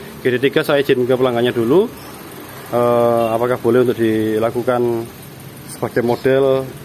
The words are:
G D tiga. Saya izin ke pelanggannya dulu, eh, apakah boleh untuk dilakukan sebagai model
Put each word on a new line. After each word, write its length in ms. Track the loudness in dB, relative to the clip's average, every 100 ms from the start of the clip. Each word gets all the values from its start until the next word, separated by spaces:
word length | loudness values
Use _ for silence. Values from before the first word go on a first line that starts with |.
| -16 -4
G 20 | -2
D 80 | 2
tiga. 240 | 2 0
Saya 160 | 2 0
izin 240 | 2 2
ke 160 | 2 2
pelanggannya 320 | 2 2 0
dulu, 400 | 2 2 4 2 -4 -16 -18 -18 -18 -18 -18 -4
eh, 540 | 0 2 4 4 2 0 0
apakah 240 | 0 0
boleh 240 | 2 4
untuk 160 | 4 2
dilakukan 1040 | 2 2 0 0 0 -2 -2 0 0 -2 -6 -14 -20 -20 -20 -18 -18 -8
sebagai 320 | -4 -2 0
model 560 | 0 2 2 2 0 -2 -12